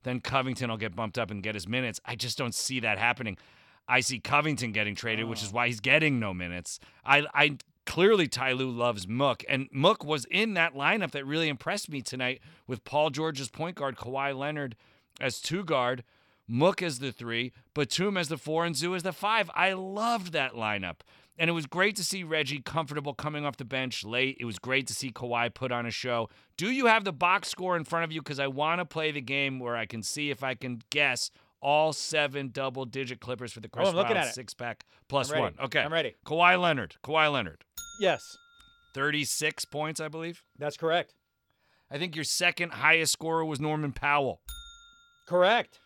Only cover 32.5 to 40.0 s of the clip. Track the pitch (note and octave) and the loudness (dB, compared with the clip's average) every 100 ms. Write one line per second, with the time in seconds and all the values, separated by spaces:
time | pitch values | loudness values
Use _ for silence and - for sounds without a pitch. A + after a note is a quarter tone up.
32.5 | A#2 C3+ B2+ C3 C3 C3 B2+ - B2 A#2+ | -4 -4 -4 -6 -4 -6 -8 -8 -8 -8
33.5 | A2+ G#2+ - F#3 F3 G3+ G3+ C#3 A#2 A#2 | -12 -12 2 2 4 2 2 0 -4 -12
34.5 | - A#2+ A2 - _ _ C#3 C3 D#3 A2+ | -8 -8 -8 -14 _ _ 0 2 0 0
35.5 | D#2+ C3+ D3+ C#3 E3 C#3 - - D#3 F3 | -2 -2 0 2 0 -2 -6 -4 4 6
36.5 | F3+ F3 D3 G#2 - - D#3+ D#3 C#3+ G2 | 6 4 2 -2 -10 0 4 4 4 -2
37.5 | D2 _ - - - F#3+ C#3+ - - _ | -8 _ -16 -16 0 2 2 -2 -20 _
38.5 | _ - _ _ C3+ C#3+ D3+ C#3 - D3+ | _ -20 _ _ -2 0 0 0 0 -2
39.5 | - - D3 D#3 D#3+ | -2 -8 -4 -4 -4